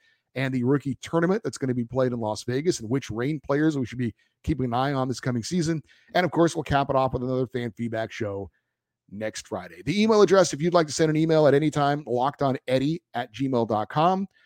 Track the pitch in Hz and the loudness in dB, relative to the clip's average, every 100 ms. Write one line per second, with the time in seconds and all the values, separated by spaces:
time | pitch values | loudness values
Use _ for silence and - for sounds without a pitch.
0 | _ _ _ 127 135 131 120 143 139 120 | _ _ _ -6 -2 0 2 2 0 -8
1 | - 165 170 208 143 - 131 123 117 127 | -2 0 2 0 -4 -4 -2 -2 -2 0
2 | 131 120 107 107 - 127 170 - 107 135 | 0 0 -4 -4 -4 -2 0 -2 0 -4
3 | - 107 131 156 - 143 156 147 120 120 | -2 -4 -4 -4 0 2 2 0 -4 -4
4 | 120 - _ _ - 147 127 120 139 139 | -6 -6 _ _ -4 -2 0 0 0 0
5 | 131 120 131 120 104 180 156 160 - _ | -2 -4 -4 -4 -2 -2 0 -2 -8 _
6 | _ 175 180 156 170 165 - 143 139 135 | _ -2 0 2 2 0 -2 0 2 0
7 | 131 135 127 127 131 127 120 - 117 113 | 0 -2 -2 -2 -2 -4 -6 -6 -6 -4
8 | 110 - 104 98 95 _ _ _ _ _ | -6 -6 -6 -6 -10 _ _ _ _ _
9 | _ 101 110 - - 101 92 - 120 202 | _ -10 -8 -10 -8 -10 -10 -10 -4 2
10 | 220 214 185 190 175 139 170 170 151 131 | 4 6 6 6 4 2 2 2 2 0
11 | 160 156 160 160 151 139 156 147 143 147 | 2 2 2 4 6 6 2 0 0 -2
12 | 143 120 123 - 139 127 - 131 139 165 | -2 -2 -2 0 -2 -2 -2 0 0 -4
13 | _ 117 123 107 135 123 113 107 107 151 | _ -8 -8 -6 -2 0 0 -2 -2 0
14 | 170 190 196 _ | 0 0 -6 _